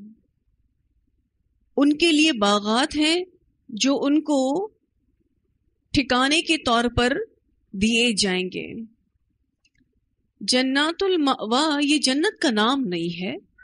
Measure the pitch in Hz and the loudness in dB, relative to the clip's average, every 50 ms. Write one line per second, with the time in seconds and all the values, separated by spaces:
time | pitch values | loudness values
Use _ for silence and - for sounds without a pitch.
0 | 208 214 220 _ _ _ _ _ _ _ _ _ _ _ _ _ _ _ _ _ | -16 -20 -20 _ _ _ _ _ _ _ _ _ _ _ _ _ _ _ _ _
1 | _ _ _ _ _ _ _ _ _ _ _ _ _ _ - 240 285 294 294 294 | _ _ _ _ _ _ _ _ _ _ _ _ _ _ 0 2 2 4 4 2
2 | 339 339 320 294 311 320 302 220 202 202 208 208 202 214 220 247 285 311 - 294 | 2 2 4 4 4 2 2 2 2 2 2 2 0 0 0 0 0 -2 -2 -2
3 | 302 311 330 359 370 - _ _ _ _ _ _ _ - - 202 - 269 285 - | 0 0 0 -2 -4 -8 _ _ _ _ _ _ _ -12 -6 -2 0 0 0 0
4 | - 277 294 311 302 294 294 269 262 262 285 359 403 427 _ _ _ _ _ _ | 0 0 0 0 0 0 0 0 0 0 -2 -2 -4 -8 _ _ _ _ _ _
5 | _ _ _ _ _ _ _ _ _ _ _ _ _ _ _ _ _ _ - 294 | _ _ _ _ _ _ _ _ _ _ _ _ _ _ _ _ _ _ -2 -2
6 | 262 - 254 247 262 277 302 339 320 - 320 302 - 254 233 233 240 240 240 - | 0 0 0 0 2 2 0 0 0 -2 -2 -2 0 0 0 0 0 0 0 0
7 | 240 247 285 370 453 - _ _ _ _ _ _ _ - - 190 202 220 233 226 | 0 0 0 -2 -6 -8 _ _ _ _ _ _ _ -12 -6 -2 0 2 2 2
8 | 233 247 220 180 208 196 180 185 185 185 185 170 - - - 226 226 220 _ _ | 2 2 2 0 0 0 0 -2 -4 -6 -8 -10 -12 -10 -12 -14 -14 -16 _ _
9 | _ _ _ _ _ _ _ _ _ _ _ _ _ _ _ _ _ _ _ _ | _ _ _ _ _ _ _ _ _ _ _ _ _ _ _ _ _ _ _ _
10 | _ _ _ _ _ _ _ - 214 190 247 254 262 262 269 277 294 311 339 - | _ _ _ _ _ _ _ -10 -4 -2 0 0 0 0 0 0 0 -2 -2 -2
11 | 392 381 370 330 285 269 262 - - 214 233 262 311 320 285 285 294 277 302 294 | -2 0 0 0 0 0 0 -2 -2 -2 0 0 2 0 0 0 0 0 0 0
12 | - 254 262 294 330 427 427 - - 294 220 208 214 233 277 277 262 185 180 165 | 0 0 0 0 0 -2 -2 0 -2 0 2 2 2 2 0 -2 -2 -4 -4 -4
13 | 170 175 170 175 185 208 277 392 - _ _ _ | -4 -6 -6 -6 -8 -8 -8 -10 -14 _ _ _